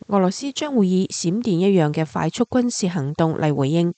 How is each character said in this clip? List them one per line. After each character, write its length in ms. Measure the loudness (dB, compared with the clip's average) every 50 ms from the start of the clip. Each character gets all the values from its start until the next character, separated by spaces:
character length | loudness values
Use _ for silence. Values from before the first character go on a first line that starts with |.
| -6
俄 140 | 0 2 2
羅 100 | 2 2
斯 220 | 0 -2 -8 -8
將 200 | -6 -6 -6 0
會 140 | 2 2 2
以 220 | 4 2 0 0 -2
閃 340 | -4 -4 -4 -2 -2 -2
電 80 | -2 0
一 300 | 0 2 2 4 4 4
樣 120 | 2 2
嘅 140 | 0 -2 -4
快 220 | -4 -4 -4 -4 -4
速 160 | -2 -2 -4
軍 260 | 0 0 0 0 0
事 160 | -2 -2 -4 -2
行 240 | -2 -2 -4 -4 0
動 220 | 0 0 0 0
嚟 160 | 0 0 0
回 160 | 0 0 0 0
應。 240 | 2 2 0 0 -2